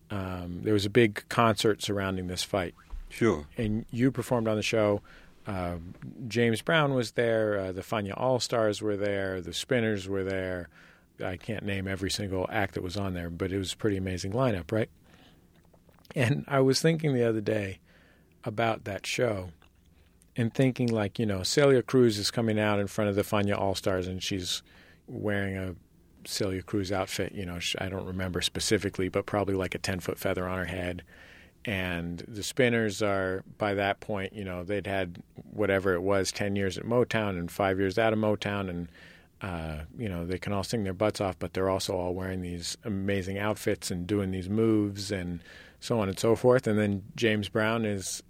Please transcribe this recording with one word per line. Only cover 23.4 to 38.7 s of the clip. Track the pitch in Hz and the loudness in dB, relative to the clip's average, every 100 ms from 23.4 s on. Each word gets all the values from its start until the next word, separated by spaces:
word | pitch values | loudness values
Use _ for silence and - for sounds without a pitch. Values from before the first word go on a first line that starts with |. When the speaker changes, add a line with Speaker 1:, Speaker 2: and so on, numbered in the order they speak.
| 101 101 | 2 0
Speaker 1:
All-Stars, | 98 95 104 92 90 | 0 0 0 0 -2
and | 92 | -4
she's | - 98 90 - - - - - - | -4 -4 -2 -6 -8 -20 -20 -20 -12
wearing | 117 101 101 98 95 | -6 -2 0 -2 -4
a | 92 87 - _ _ - - | -6 -8 -16 _ _ -18 -8
Celia | - 101 92 | -2 -2 -2
Cruz | - 107 92 | -2 -2 0
outfit, | 98 95 - 92 | -2 -2 -2 -4
you | - 90 | -6 -8
know, | 87 | -6
sh-, | - - | -4 -4
I | 95 | -4
don't | 95 98 | -6 -6
remember | 92 92 87 | -4 -2 -2
specifically, | - 90 - 104 98 - 92 | -2 -2 2 2 2 -2 -2
but | 101 - | -2 0
probably, | 107 98 95 | 0 2 0
like, | 90 | -2
a | 85 | -4
ten-foot | - 95 - - | -4 -4 -4 -2
feather | 98 92 90 | -2 -2 -2
on | 92 | -2
her | 87 | -4
head. | 90 90 90 - - - - - _ - | -4 -4 -6 -12 -20 -20 -20 -20 _ -4
And | 98 92 87 85 87 - | -2 -2 -4 -6 -8 -10
the | 110 | -8
Spinners | 92 - 123 117 110 95 | -6 2 2 4 0 0
are, | 104 98 92 95 - - | 0 0 0 -4 -8 -4
by | 107 | 0
that | 101 101 101 | 2 0 0
point, | - 104 95 | -4 -6 -6
you | 107 | -8
know, | 95 90 | -8 -8
they'd | 87 104 98 | -4 -4 -2
had | 98 90 85 - - - | -2 -4 -8 -18 -20 -10
whatever | 107 101 98 95 | -2 2 4 4
it | 87 | 2
was, | 95 98 92 | 2 2 0
ten | - 101 101 | -2 -2 0
years | 98 87 | -2 -2
at | - | 0
Motown | 120 117 113 104 | 2 2 0 0
and | 90 85 | -2 -4
five | - 98 95 | 0 2 2
years | 98 98 | 2 4
out | 110 | 2
of | 107 | 4
Motown, | 107 104 104 101 | 2 0 -2 -2
and, | 95 | -4